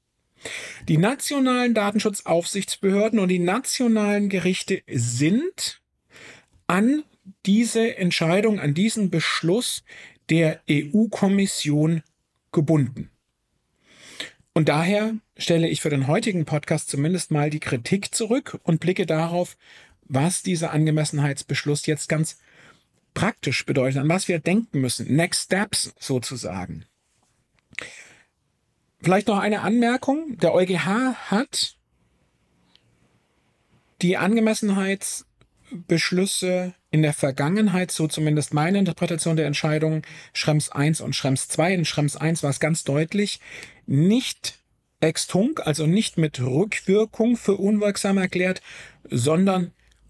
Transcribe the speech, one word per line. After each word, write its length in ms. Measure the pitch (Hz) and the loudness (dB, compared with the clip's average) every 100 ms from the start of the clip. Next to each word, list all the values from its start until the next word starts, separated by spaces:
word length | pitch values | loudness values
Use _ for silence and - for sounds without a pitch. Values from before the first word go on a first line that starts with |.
| _ _ _ _ - - - - - | _ _ _ _ -14 -12 -14 -10 0
Die 100 | 156 | 2
nationalen 760 | 196 277 - 285 262 247 247 | 2 0 -2 0 2 2 2
Datenschutzaufsichtsbehörden 1400 | 220 202 208 214 202 - 170 170 202 - - 196 202 214 214 | 2 0 0 -2 -2 -2 0 0 -4 -6 -2 0 2 2 2
und 80 | 185 | 2
die 140 | 180 | 2
nationalen 880 | 175 214 269 - 240 220 208 202 202 | 0 0 -2 0 2 2 2 0 0
Gerichte 560 | 190 175 185 - 190 - | 0 0 -2 -2 -6 -4
sind 920 | 139 117 120 151 220 359 - - - _ _ _ - - - _ _ - | -4 -2 0 2 2 0 -6 -10 -10 _ _ _ -20 -20 -20 _ _ -2
an 340 | 180 226 302 - _ 190 - | 2 2 0 -4 _ -20 -6
diese 520 | 190 208 233 226 226 - | 2 2 2 0 0 0
Entscheidung, 640 | 180 - 165 185 220 202 | -2 0 2 2 2 2
an 120 | 147 | 0
diesen 380 | 147 220 220 190 | 2 0 0 0
Beschluss 720 | 165 - - 165 208 254 - - - - _ - | 0 0 -2 0 0 0 -6 -10 -20 -20 _ 0
der 300 | 160 160 - - | 2 2 0 0
E-U-Kommission 1400 | 147 147 208 220 - 196 196 196 - 147 147 156 165 - _ _ _ _ | 0 2 2 2 2 2 4 2 -2 0 2 2 0 -4 _ _ _ _
gebunden. 580 | - 147 156 127 - - _ _ _ _ _ _ _ _ - - - - - _ | 0 2 2 2 -4 -14 _ _ _ _ _ _ _ _ -20 -20 -16 -16 -18 _
Und 160 | 165 156 | 0 2
daher 460 | 147 170 208 220 220 - - | 2 2 2 0 -4 -10 -6
stelle 320 | - 165 165 | 0 2 2
ich 120 | - | 0
für 100 | 160 | -2
den 160 | 143 131 | 0 0
heutigen 380 | 175 240 180 | 0 0 -2
Podcast 440 | 151 151 - 156 - | -2 -4 -2 -4 -4
zumindest 440 | 139 151 180 - | -2 0 0 -2
mal 180 | 151 151 | 0 0
die 80 | 151 | -2
Kritik 560 | - 131 117 196 - | -4 -4 0 -2 -2
zurück 460 | - 214 247 - 202 | -4 0 -2 -2 -6
und 160 | - 160 | 0 0
blicke 280 | 160 185 170 | 0 0 0
darauf, 500 | 156 165 175 175 - - - - _ | 0 0 -2 -4 -8 -20 -20 -20 _
was 400 | - 131 160 185 | -4 0 0 -2
dieser 260 | 185 170 160 | -2 -2 0
Angemessenheitsbeschluss 1120 | 151 156 151 151 147 143 139 - 139 147 147 - | 0 2 2 0 0 -2 -2 -6 -4 -2 -2 -2
jetzt 220 | 151 - | -4 -2
ganz 300 | 156 160 - _ _ - - _ _ _ | -2 -2 -6 _ _ -20 -20 _ _ _
praktisch 540 | - 190 - 147 123 - | -4 -2 -2 -4 -4 -2
bedeutet, 320 | 139 131 135 | 0 0 0
an 100 | 143 | 0
was 200 | 185 - | 0 0
wir 100 | 170 | -2
denken 420 | 160 202 233 143 | 0 0 0 -2
müssen. 360 | 127 - 113 135 | -2 -2 0 2
Next 300 | 175 - - | 2 -2 -2
Steps 480 | 185 208 - - - | -2 -2 -4 -6 -8
sozusagen. 840 | - 127 - 127 - 92 90 80 95 _ _ _ _ _ _ _ _ - - - - - _ _ _ _ _ _ _ _ | -4 -2 -4 -8 -8 -8 -8 -10 -16 _ _ _ _ _ _ _ _ -16 -16 -16 -20 -20 _ _ _ _ _ _ _ _
Vielleicht 280 | 160 190 208 | 2 2 2
noch 100 | 196 | 0
eine 220 | 208 208 | 0 -2
Anmerkung. 800 | 180 233 233 254 - 285 320 233 | 0 2 2 0 -2 -4 -4 -2
Der 120 | 170 | 2
E 40 | |
U 120 | 180 185 | 2 2
G 140 | 175 | 0
H 340 | 151 208 262 233 - | -2 0 -2 -4 -2
hat 460 | 196 277 - - - _ _ _ _ _ _ _ _ _ _ _ _ _ _ _ _ _ _ _ _ _ - | -2 -2 -4 -6 -8 _ _ _ _ _ _ _ _ _ _ _ _ _ _ _ _ _ _ _ _ _ -2
die 140 | 175 185 | 0 0
Angemessenheitsbeschlüsse 2500 | 185 226 220 220 208 196 190 196 - - - _ _ _ - 185 - 165 - 180 190 - 185 180 180 - _ | 0 2 2 0 0 0 0 -4 -6 -10 -14 _ _ _ -18 -10 -2 0 0 0 0 -2 -2 -2 -4 -10 _
in 120 | 156 | 2
der 100 | 151 | 2
Vergangenheit, 800 | 151 143 139 143 202 214 180 180 | 2 -2 0 0 2 2 2 -2
so 160 | - 160 | -2 -2
zumindest 440 | - 151 151 139 | 0 0 0 0
meine 280 | 147 156 202 | 0 2 2
Interpretation 560 | 185 156 175 165 170 160 | 0 0 -2 -2 0 0
der 100 | 147 | 0
Entscheidung, 560 | 143 156 151 156 156 - - - | 0 0 0 0 -2 -6 -16 -12
Schrems 380 | - - 151 - | -4 0 0 0
eins 300 | - 143 160 | 0 0 0
und 140 | - | -4
Schrems 320 | 135 135 131 - | -4 -2 -2 -2
zwei. 280 | - 165 | 0 0
In 100 | 185 | 2
Schrems 320 | 156 - 147 - | -2 0 -2 -2
eins 260 | 156 165 | -2 -2
war 80 | 143 | -2
es 80 | 135 | -2
ganz 240 | 156 160 | -2 -2
deutlich, 560 | - 139 160 202 208 - - - - - - | -2 -2 0 -2 -2 -4 -14 -18 -20 -14 -2
nicht 720 | 135 175 233 - - - - _ _ _ - | 2 4 2 0 -8 -12 -14 _ _ _ -2
ex 300 | 160 - - | 0 0 -2
tunc, 360 | 180 240 311 | 0 0 0
also 220 | - 147 156 | -2 0 2
nicht 320 | 190 220 - | 2 0 0
mit 220 | 156 - | -2 0
Rückwirkung 960 | 123 131 208 - - 202 220 - 226 233 | -2 0 0 -2 2 2 2 0 2 2
für 180 | - | 0
unwirksam 640 | 196 196 208 208 196 202 196 | 0 2 2 0 0 0 0
erklärt, 440 | 185 180 185 185 - - - - - | 0 0 -2 -2 -10 -20 -20 -20 -6
sondern 640 | 131 123 165 196 185 175 - _ _ _ | -2 2 4 4 2 -2 -8 _ _ _